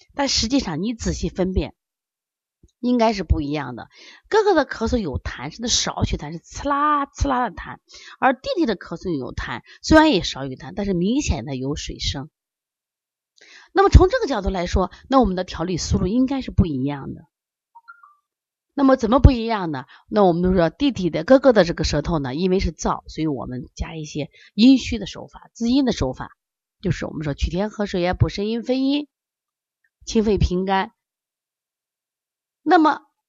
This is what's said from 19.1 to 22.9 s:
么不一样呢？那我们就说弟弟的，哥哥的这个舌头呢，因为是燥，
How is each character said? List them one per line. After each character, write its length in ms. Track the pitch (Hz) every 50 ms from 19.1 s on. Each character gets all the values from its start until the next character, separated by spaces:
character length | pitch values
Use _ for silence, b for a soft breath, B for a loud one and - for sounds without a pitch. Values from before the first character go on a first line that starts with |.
么 100 | 226 285
不 120 | 247 -
一 140 | 269 233 220
样 240 | 226 226 208 185 165
呢？ 160 | 151 131 135 B B B B B
那 140 | - 214 202
我 80 | 185
们 120 | 165 170 175
就 100 | 185 185
说 160 | 190 165 160
弟 240 | - - 277 285 220
弟 160 | - 185 170
的， 160 | 151 156 160
哥 140 | - 262 277
哥 120 | - 277
的 140 | 240 214 175
这 80 | 170 165
个 100 | - 160
舌 180 | 151 - 147
头 160 | 143 - 175 156
呢， 140 | 143 127 127
因 140 | 147 185 190
为 120 | 185 196
是 100 | 190 185
燥， 320 | 160 - - 220